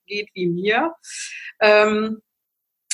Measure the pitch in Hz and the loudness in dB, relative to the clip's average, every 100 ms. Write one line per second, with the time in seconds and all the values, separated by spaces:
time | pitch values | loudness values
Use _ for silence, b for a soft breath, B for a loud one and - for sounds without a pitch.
0 | _ 208 208 190 180 175 196 233 330 330 | _ -10 -10 -4 -2 -2 0 2 0 -6
1 | B B B B B - 214 214 214 214 | B B B B B 0 4 6 4 0
2 | 220 220 _ _ _ _ _ _ _ | -4 -8 _ _ _ _ _ _ _